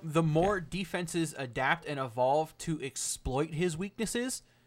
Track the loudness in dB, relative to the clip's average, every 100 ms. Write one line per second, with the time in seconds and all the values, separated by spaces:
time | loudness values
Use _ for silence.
0 | 2 2 4 4 4 2 -2 -6 -4 -4
1 | -2 -2 -2 -2 -6 0 2 2 -2 -4
2 | -4 2 4 4 2 -4 -4 -4 -4 -6
3 | -6 -4 -2 0 0 0 0 0 -6 -4
4 | -2 0 -2 -4 -10 _